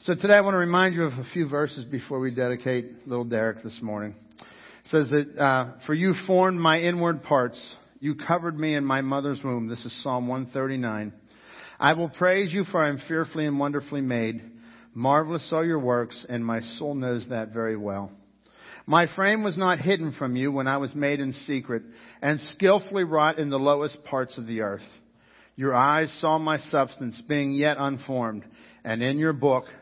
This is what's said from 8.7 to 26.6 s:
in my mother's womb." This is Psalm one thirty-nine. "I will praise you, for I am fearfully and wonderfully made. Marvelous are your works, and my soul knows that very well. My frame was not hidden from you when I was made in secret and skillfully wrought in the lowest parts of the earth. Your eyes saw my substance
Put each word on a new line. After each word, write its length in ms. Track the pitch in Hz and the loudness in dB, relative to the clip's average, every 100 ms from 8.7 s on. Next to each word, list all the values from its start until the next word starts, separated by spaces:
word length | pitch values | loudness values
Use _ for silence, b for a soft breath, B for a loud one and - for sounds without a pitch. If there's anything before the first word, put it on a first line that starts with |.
| 147 | 0
in 100 | 139 | 0
my 160 | 135 | 0
mother's 420 | 135 139 143 139 | 0 -2 -2 -4
womb." 240 | 135 120 113 | -4 -4 -4
This 160 | 120 143 | -8 -10
is 60 | - | -8
Psalm 260 | 139 127 123 | -4 -4 -2
one 180 | 131 131 | -4 -6
thirty-nine. 640 | 135 135 135 120 107 107 - B B B B B B | -4 -4 -2 -4 -4 -8 -12 B B B B B B
"I 140 | 139 | 2
will 160 | 165 170 | 4 0
praise 420 | - 180 190 190 | 0 2 4 2
you, 120 | 190 | -2
for 180 | 190 185 | 0 2
I 60 | 151 | 2
am 100 | 139 - | 0 -4
fearfully 380 | 160 160 160 151 | -2 -2 -2 -2
and 140 | 143 | 0
wonderfully 420 | 143 143 139 143 | 0 -2 -4 -4
made. 400 | 131 120 113 113 - B B B B | -2 0 -2 -4 -10 B B B B
Marvelous 580 | 117 131 147 160 165 - | -2 2 4 2 -4 -4
are 140 | 160 165 | -2 0
your 140 | 160 | 0
works, 460 | 123 120 120 - - | 0 0 -2 -8 -8
and 160 | 120 | -6
my 180 | 117 113 | -2 -4
soul 340 | 117 - 147 143 | -6 -8 -6 -4
knows 320 | 127 120 120 | -4 -4 -4
that 260 | 117 110 | -6 -6
very 220 | 113 113 110 | -4 -4 -4
well. 340 | 104 98 98 - _ _ B B B B - | -4 -6 -8 -12 _ _ B B B B 2
My 180 | 160 170 | 4 4
frame 380 | - 196 220 | 2 2 2
was 140 | 208 165 | 0 0
not 220 | 185 165 | 2 2
hidden 340 | 147 196 160 | 2 0 -2
from 220 | 127 135 123 | -4 -4 -2
you 160 | 139 | -2
when 140 | 139 131 | 0 0
I 120 | 139 | -2
was 180 | 135 143 | -2 -2
made 240 | 143 143 | -2 0
in 140 | 135 | -4
secret 500 | 131 - 135 117 113 - B B B | -6 -6 -6 -4 -6 -6 B B B
and 180 | 143 151 | -2 -2
skillfully 640 | - - 190 202 196 196 | -4 2 4 4 2 -2
wrought 340 | 170 156 151 160 | 0 4 4 2
in 120 | 147 | 0
the 100 | 135 | 0
lowest 440 | 139 143 147 - - | 2 2 0 -6 -6
parts 320 | 135 131 - | -4 -4 -6
of 100 | 113 | -8
the 140 | 113 | -4
earth. 260 | 104 98 - - _ b b b b - | -4 -6 -12 -20 _ b b b b -4
Your 200 | 135 123 | 2 4
eyes 340 | 139 151 156 - | 6 4 2 -2
saw 200 | 160 156 | 0 2
my 180 | 156 | 2
substance 640 | 151 | -2